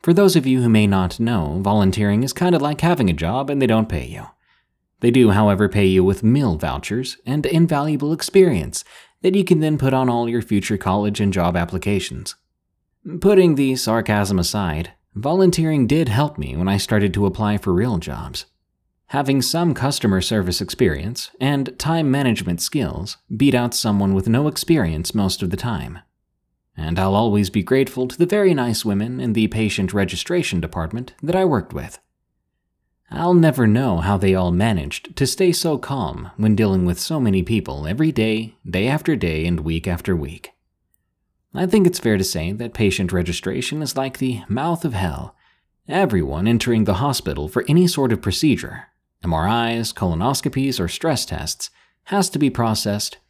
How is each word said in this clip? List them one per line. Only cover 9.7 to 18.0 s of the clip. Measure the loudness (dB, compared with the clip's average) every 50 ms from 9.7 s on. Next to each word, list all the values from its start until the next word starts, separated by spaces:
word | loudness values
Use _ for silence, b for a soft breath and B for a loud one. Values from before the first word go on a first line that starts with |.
| 0
put | 2 2 2 2
on | 2 2 2
all | 0 0 0
your | 0 -2 -2
future | -2 0 -2 -2 0 -2 -4
college | -2 0 0 0 0 0 -2 0 0
and | 0 0
job | 2 2 0 2 0
applications. | 0 -2 -2 -4 -4 -2 -2 -2 -2 -2 -6 -10 -12 -12 -14 -14 _ _ _ _ _ _ _ _ _ _ _ _ _ _ -12 -10 0
Putting | 2 4 6 6 6 6 4
the | 2 2 0 0
sarcasm | -2 -2 0 0 0 0 0 0 0 2 2 0 0
aside, | 0 0 -2 -2 -2 -2 -2 -4 -6 -8 _ _ _ _ _
volunteering | -6 -4 -2 2 4 4 4 4 2 0 0 2 2 2
did | 2 2 2 2 2
help | 2 0 0 0 -2 -8
me | -8 -6 -4
when | -2 0
I | 0 0
started | 0 0 0 0 2 2 2 0
to | 0 0
apply | 0 0 0 -2 -2 -2 -2
for | 0 0
real | 2 2 2 0 -2
jobs. | -4